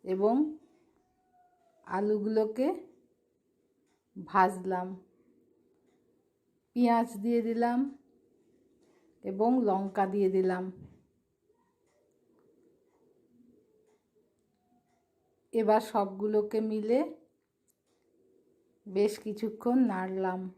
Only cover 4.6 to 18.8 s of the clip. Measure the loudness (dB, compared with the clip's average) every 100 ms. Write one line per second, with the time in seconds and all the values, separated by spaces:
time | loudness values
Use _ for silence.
4.6 | -4 -4 -6 -12 -18 _ _ _ _ _
5.6 | _ _ _ _ _ _ _ _ _ _
6.6 | _ 0 2 4 0 -4 -2 0 0 0
7.6 | 0 0 -2 -6 _ _ _ _ _ _
8.6 | _ _ _ _ _ _ -10 0 2 4
9.6 | 2 0 0 -2 0 2 2 4 2 0
10.6 | -6 -10 -20 -20 _ _ _ _ _ _
11.6 | _ _ _ _ _ _ _ _ _ _
12.6 | _ _ _ _ _ _ _ _ _ _
13.6 | _ _ _ _ _ _ _ _ _ _
14.6 | _ _ _ _ _ _ _ _ _ -2
15.6 | 4 2 2 -2 -2 -2 0 0 0 -2
16.6 | -2 -4 0 0 0 -8 _ _ _ _
17.6 | _ _ _ _ _ _ _ _ _ _
18.6 | _ _